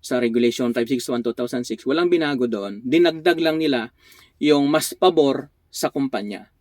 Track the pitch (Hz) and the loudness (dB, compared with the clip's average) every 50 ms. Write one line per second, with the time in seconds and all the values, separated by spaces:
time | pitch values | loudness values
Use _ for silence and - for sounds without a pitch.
0 | _ - 135 123 123 117 113 120 120 120 117 - 131 120 117 120 120 113 135 123 | _ -2 -2 0 0 2 2 2 2 2 2 0 -2 -2 0 -2 -2 0 -2 -4
1 | - - 135 123 117 123 113 - 123 123 - 123 123 - 113 110 - 135 135 165 | -2 -4 -4 -2 -2 -4 -4 -4 -6 -4 -4 -6 -6 -6 -8 -8 -4 -2 0 0
2 | 175 175 175 170 160 147 143 123 123 120 113 104 98 101 101 104 117 127 135 170 | 2 2 2 2 0 0 -2 -2 -2 -2 -2 -4 -6 -8 -10 -10 -6 0 2 4
3 | 175 170 160 160 156 180 170 160 165 160 156 160 160 151 135 120 110 117 _ _ | 4 2 2 4 4 4 4 4 2 0 0 0 0 0 0 0 -4 -6 _ _
4 | _ _ - - - _ _ _ - 147 151 143 143 143 151 156 151 - - _ | _ _ -20 -20 -20 _ _ _ 2 4 4 4 4 2 2 0 0 -2 -4 _
5 | - 185 175 160 147 139 135 135 135 - _ _ _ _ - - - 151 _ 147 | -2 0 2 2 2 2 2 -2 -6 -12 _ _ _ _ -10 -6 -6 -4 _ -2
6 | 139 131 - 101 101 104 101 92 104 _ _ _ | -4 -4 -4 -6 -6 -6 -10 -12 -14 _ _ _